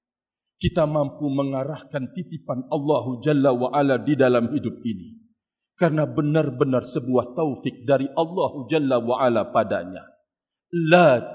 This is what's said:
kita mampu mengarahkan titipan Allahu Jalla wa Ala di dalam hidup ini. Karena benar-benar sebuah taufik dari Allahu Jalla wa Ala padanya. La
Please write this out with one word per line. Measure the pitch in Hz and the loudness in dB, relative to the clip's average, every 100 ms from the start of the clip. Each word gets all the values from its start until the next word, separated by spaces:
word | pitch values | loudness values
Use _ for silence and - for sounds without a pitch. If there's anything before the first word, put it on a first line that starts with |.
| _ _ _ _ _ _ | _ _ _ _ _ _
kita | 175 175 151 | -2 0 0
mampu | 151 139 - 147 | 0 -2 -4 -4
mengarahkan | 139 139 135 139 151 - 147 123 190 | -2 -2 -4 -6 -10 -10 -8 -8 -10
titipan | 156 143 135 127 - | -12 -10 -8 -8 -4
Allahu | 151 143 139 120 120 | -2 0 0 -2 -4
Jalla | 151 143 135 | 0 2 2
wa | 123 127 147 | 2 0 0
Ala | 139 123 | 2 0
di | 117 139 | 0 2
dalam | 131 123 117 | 4 4 0
hidup | 147 120 - 117 | -2 -6 -6 -8
ini. | 92 87 - _ _ _ _ _ - | -8 -12 -20 _ _ _ _ _ -2
Karena | 165 151 139 | 0 0 -2
benar-benar | 120 147 160 139 123 139 123 113 | -2 0 0 0 0 0 0 -2
sebuah | 151 131 123 120 175 | -6 0 0 0 -2
taufik | 156 123 127 - | -4 -4 -8 -6
dari | 113 135 139 160 | 0 0 0 -2
Allahu | 165 185 135 147 120 | -2 -2 -4 -4 -4
Jalla | 156 139 123 | 0 2 0
wa | 113 123 | 0 0
Ala | 127 113 95 | 2 2 0
padanya. | 120 101 98 90 90 - _ _ _ _ _ _ | 0 0 -2 -6 -14 -18 _ _ _ _ _ _
La | 170 160 175 165 120 - | -2 4 6 8 4 2